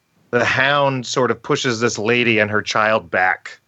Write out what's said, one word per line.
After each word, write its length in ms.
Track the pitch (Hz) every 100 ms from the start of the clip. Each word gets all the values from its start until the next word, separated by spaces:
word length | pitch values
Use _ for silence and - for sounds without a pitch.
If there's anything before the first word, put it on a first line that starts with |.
| _ _ -
the 140 | 120
Hound 640 | 113 123 135 147 139 131 120
sort 240 | 139 120
of 120 | 113
pushes 380 | - 143 131 110
this 180 | 120 113
lady 400 | 107 120 117 107
and 120 | 107
her 100 | 104
child 480 | 101 113 107 110 85
back 480 | 95 92 - - -